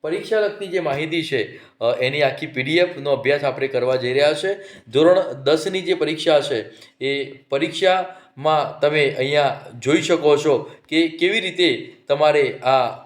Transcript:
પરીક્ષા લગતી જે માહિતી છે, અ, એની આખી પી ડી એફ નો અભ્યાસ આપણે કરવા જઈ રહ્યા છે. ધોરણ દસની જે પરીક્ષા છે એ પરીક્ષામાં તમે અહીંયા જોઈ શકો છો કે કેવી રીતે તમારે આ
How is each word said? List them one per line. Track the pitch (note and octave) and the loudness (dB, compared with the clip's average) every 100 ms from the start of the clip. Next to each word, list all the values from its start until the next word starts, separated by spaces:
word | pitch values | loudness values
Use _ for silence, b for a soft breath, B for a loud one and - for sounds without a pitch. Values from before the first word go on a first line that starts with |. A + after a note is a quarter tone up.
પરીક્ષા | D#3 F#3+ G#3 A3 | -4 -6 -2 0
લગતી | G#3 G3+ G3 | 0 -4 -6
જે | F3+ | -4
માહિતી | D#3+ C#3 D#3+ E3 | -2 -4 -2 -4
છે, | D3+ B2+ G2+ B B _ | -2 -4 -4 B B _
અ, | A2+ B2 | -2 0
એની | B2+ C#3+ | -2 2
આખી | C#3 C3 - | 0 0 -8
પી | B2+ | -6
ડી | C3+ E3 | 0 2
એફ | F3+ F3 | 2 0
નો | C#3+ | -2
અભ્યાસ | C3+ C#3+ C#3+ | 0 2 0
આપણે | C#3+ B2+ C3+ | 0 -2 -2
કરવા | B2+ B2 C3 | 0 0 0
જઈ | B2 | 0
રહ્યા | C3 D3 | 2 2
છે. | D#3 F#3+ G3 B B - | 0 -4 -6 B B -4
ધોરણ | C3 E3 F#3 F3+ C3+ | 4 6 4 2 -2
દસની | C3+ D#3 F#3+ F#3 | 0 2 0 -4
જે | F3 | -2
પરીક્ષા | E3+ D3+ D#3 E3 D3+ | -2 -2 0 2 2
છે | C3+ A#2+ - B B _ | 2 -4 -6 B B _
એ | C3+ C#3 C3+ - _ | -4 -4 -6 -12 _
પરીક્ષામાં | C#3 D#3 - F#3 F#3 F3+ - - - D3+ D#3 C#3 - | -4 -2 0 2 2 -2 -12 -20 -4 0 0 0 0
તમે | D3 D3+ C#3 | 0 2 0
અહીંયા | B2 C#3 D3 C#3 - - B2 | 0 0 2 0 -2 -14 -8
જોઈ | A#2+ D#3 | 0 0
શકો | D#3 E3+ D3 C#3+ | 2 2 4 4
છો | D3+ B2+ - B _ | 2 0 -2 B _
કે | D#3 E3 | 0 0
કેવી | D#3+ F3 G#3+ | 0 0 0
રીતે | F#3 F3 E3+ A#2 - - - | -4 0 0 0 -6 -18 -4
તમારે | C#3+ D3+ D3 C3 - | 2 4 4 0 -2
આ | B2+ C3 A#2+ - | 0 2 0 -6